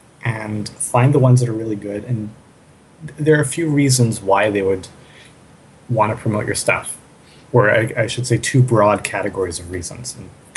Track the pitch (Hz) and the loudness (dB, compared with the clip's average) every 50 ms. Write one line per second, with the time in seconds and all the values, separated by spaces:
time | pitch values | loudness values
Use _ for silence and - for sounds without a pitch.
0 | _ _ _ _ - 117 113 110 110 107 107 107 101 101 - - - - - 123 | _ _ _ _ -6 -6 -6 -6 -6 -6 -6 -6 -8 -8 -10 -10 -6 -2 2 2
1 | 123 139 147 143 127 127 127 123 123 113 110 110 110 113 107 101 101 101 101 104 | 4 4 4 4 4 6 6 4 4 2 -2 -4 -4 -6 -6 -6 -6 -8 -8 -8
2 | 107 - 117 107 107 104 - - - _ _ _ _ _ - _ _ _ _ - | -6 -6 -6 -6 -6 -8 -12 -16 -20 _ _ _ _ _ -20 _ _ _ _ -18
3 | 160 151 - - 151 151 156 151 151 - - 170 170 156 147 143 143 139 127 127 | -16 -14 -10 -2 2 2 4 4 2 0 -2 -4 -2 0 2 2 2 4 4 4
4 | 120 113 107 95 98 95 98 98 104 110 101 101 98 95 98 92 90 - - - | 2 2 0 -2 0 0 2 2 2 2 2 0 0 0 0 -2 -4 -10 -20 -20
5 | - - - - - - - _ - - - - - - - - - - 123 107 | -20 -20 -20 -20 -20 -20 -20 _ -20 -20 -20 -20 -20 -20 -20 -16 -8 -4 -2 0
6 | 107 107 107 - - 117 107 104 - - 101 - - - 92 87 - - - - | 0 0 -2 -4 -4 -4 -2 -2 -2 -4 -4 -4 -2 -2 -2 -2 -2 -8 -14 -18
7 | - - - - - - - - - - - 123 104 104 107 107 113 127 - 120 | -20 -20 -20 -20 -20 -20 -20 -20 -8 0 2 4 4 4 4 2 2 0 -2 -2
8 | 113 107 - - 123 - 120 117 - - - 135 123 123 113 110 101 104 104 98 | -4 -4 -4 -6 -2 -2 -2 -2 0 2 4 4 4 4 4 4 6 4 4 2
9 | - - - 101 95 104 95 98 95 90 85 85 87 85 90 90 87 - 95 - | 0 -4 -6 -4 -4 -4 -4 -4 -4 -4 -6 -8 -10 -10 -10 -8 -8 -10 -12 -12
10 | 123 - - - 95 - - - - - - | -14 -14 -14 -14 -16 -20 -20 -20 -20 -10 -4